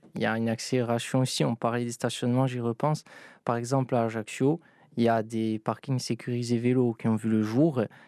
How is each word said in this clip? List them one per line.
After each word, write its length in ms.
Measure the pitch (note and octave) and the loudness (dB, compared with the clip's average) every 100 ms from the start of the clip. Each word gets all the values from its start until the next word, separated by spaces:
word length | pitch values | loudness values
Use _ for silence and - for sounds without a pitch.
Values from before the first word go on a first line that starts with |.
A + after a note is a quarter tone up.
| - - | -12 -4
il 60 | |
y 60 | A2 | -2
a 100 | A2+ | 0
une 100 | A2+ | 0
accélération 760 | A2+ - B2+ A#2 A#2 - C3 | -2 -2 0 0 -2 0 0
aussi. 220 | C3 - | 0 0
On 120 | D3 B2 | -2 0
parlait 300 | A#2+ A#2+ A#2+ | -2 -2 -4
des 60 | |
stationnements, 540 | A#2+ C3 - B2 B2 C3 | -4 -4 -2 0 2 0
j'y 140 | B2 | 0
repense. 440 | A#2 A2+ D3 D#3 - - - - | -4 0 0 -2 -6 -20 -20 -8
Par 140 | - A#2 | -4 -2
exemple, 380 | A#2+ C3+ B2 B2 | 0 0 2 2
à 80 | |
Ajaccio, 580 | A2+ A2 G#2 - C3 E3 - _ _ - | 0 -2 -6 0 0 0 -6 _ _ 0
il 60 | A#2 | 2
y 40 | |
a 140 | A2+ | 2
des 340 | A2 A#2 A2 A2 | 0 -2 -2 -2
parkings 400 | - A2 - B2+ | -4 -4 -2 -2
sécurisés 580 | - A#2 - A#2+ A#2+ A#2 | -2 -6 -4 -4 0 0
vélos 360 | B2 B2+ A#2+ | 2 4 2
qui 140 | A2+ A2+ | 2 0
ont 80 | A2 | 0
vu 140 | A2 | 2
le 120 | A2 | 2
jour. 400 | G#2+ A#2+ E3 C3 G#2 - | 2 2 2 2 -4 -6